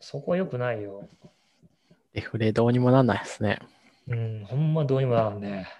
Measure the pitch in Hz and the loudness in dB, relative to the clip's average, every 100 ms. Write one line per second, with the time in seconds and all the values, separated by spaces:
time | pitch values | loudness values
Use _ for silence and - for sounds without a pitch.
0 | - 143 147 180 190 123 123 113 101 98 | -14 -8 -2 0 0 -2 -2 -4 -6 -12
1 | - _ - _ _ _ _ _ _ _ | -16 _ -20 _ _ _ _ _ _ _
2 | _ 104 - 113 113 107 117 123 123 131 | _ -10 -8 -2 0 4 4 4 6 6
3 | 123 98 - - 104 98 - _ _ _ | 6 2 -2 -4 -2 -2 -6 _ _ _
4 | - 120 113 110 101 127 156 156 139 135 | -8 -6 -4 -6 -6 -2 0 0 0 0
5 | 135 117 110 101 101 101 90 - | 2 2 0 -2 -8 -8 -10 -16